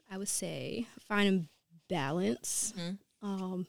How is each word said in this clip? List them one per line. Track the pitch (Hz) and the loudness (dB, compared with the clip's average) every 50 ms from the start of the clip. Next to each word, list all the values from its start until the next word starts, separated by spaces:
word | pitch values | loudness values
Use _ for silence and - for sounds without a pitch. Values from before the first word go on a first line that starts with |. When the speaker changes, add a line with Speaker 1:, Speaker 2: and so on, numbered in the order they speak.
| - - | -12 -12
Speaker 1:
I | 190 | -8
would | 190 202 - | -6 -4 -4
say | - - - 160 156 139 127 - - 226 233 - - - - | -2 -2 -2 -4 -4 -4 -6 -4 -4 -6 -6 -8 -10 -14 -6
finding | - 208 202 202 196 190 185 165 - _ _ _ _ - 170 _ | 0 4 6 6 8 6 6 2 -2 _ _ _ _ -20 -16 _
balance, | - 185 160 135 135 156 175 190 - - - - - - - - - - | -2 -2 0 0 0 0 0 2 0 0 -2 -4 -4 -2 -2 -2 -2 -4
Speaker 2:
Mm-hmm. | 185 170 175 196 196 _ _ _ _ 208 | -6 -6 -6 -6 -8 _ _ _ _ -6
Speaker 1:
um, | 202 196 190 190 185 185 180 180 | -6 -4 -4 -4 -4 -4 -4 -6